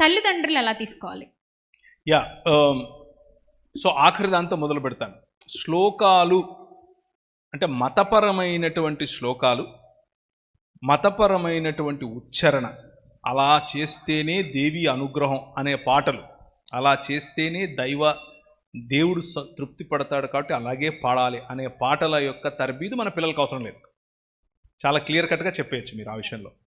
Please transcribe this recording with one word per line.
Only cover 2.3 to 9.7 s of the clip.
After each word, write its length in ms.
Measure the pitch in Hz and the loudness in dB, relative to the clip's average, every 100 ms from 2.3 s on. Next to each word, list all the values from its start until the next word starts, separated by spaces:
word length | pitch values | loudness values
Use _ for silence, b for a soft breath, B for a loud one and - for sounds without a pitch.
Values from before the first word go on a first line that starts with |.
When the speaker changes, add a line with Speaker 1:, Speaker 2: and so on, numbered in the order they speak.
| - 170 | -4 2
Speaker 2:
um, 300 | 151 143 131 123 - - _ _ _ _ _ _ - 185 | 6 6 2 -6 -16 -20 _ _ _ _ _ _ -2 0
so 40 | |
ఆఖరి 400 | 139 160 180 202 | 6 4 4 2
దాంతో 260 | 180 175 175 | 0 0 -2
మొదలు 240 | 147 143 | -2 -2
పెడతాను. 340 | 131 - 107 95 _ _ - - | -6 -6 -10 -12 _ _ -12 -10
శ్లోకాలు 800 | - 170 202 202 202 185 175 185 170 - - - _ _ _ _ _ _ _ | -2 2 2 4 6 6 6 2 2 -10 -20 -20 _ _ _ _ _ _ _
అంటే 120 | 143 165 | -4 -4
మతపరమైనటువంటి 1400 | 127 127 202 196 214 202 190 180 170 165 165 156 147 147 | 0 0 2 4 4 4 2 0 0 -2 0 -2 -2 -6
శ్లోకాలు, 600 | - 123 127 127 123 - | -4 -4 0 2 0 -4